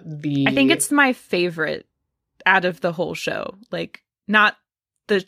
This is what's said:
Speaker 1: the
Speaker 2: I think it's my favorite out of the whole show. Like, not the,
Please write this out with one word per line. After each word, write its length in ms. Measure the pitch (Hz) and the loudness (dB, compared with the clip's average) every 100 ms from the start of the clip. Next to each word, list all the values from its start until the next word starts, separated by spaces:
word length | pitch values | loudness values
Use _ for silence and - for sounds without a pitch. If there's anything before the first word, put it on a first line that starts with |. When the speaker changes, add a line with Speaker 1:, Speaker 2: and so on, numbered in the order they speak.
| 160 | -14
Speaker 1:
the 400 | 147 147 143 139 | -8 -4 0 2
Speaker 2:
I 60 | |
think 180 | 269 269 | 2 2
it's 200 | 339 - | 2 2
my 220 | 294 269 | 2 2
favorite 720 | 247 - 180 175 165 156 151 - _ _ _ _ _ - | 0 -4 -2 -2 -2 -4 -6 -12 _ _ _ _ _ 2
out 200 | 190 180 | 2 0
of 160 | 170 | -2
the 100 | 175 | -4
whole 220 | 165 160 165 | -2 -6 -4
show. 400 | - - - 196 - | -6 -6 -8 -12 -12
Like, 300 | 170 165 - _ _ - | -10 -10 -14 _ _ 0
not 300 | 214 208 - _ _ _ _ - | 2 2 0 _ _ _ _ -2
the, 180 | 202 | -2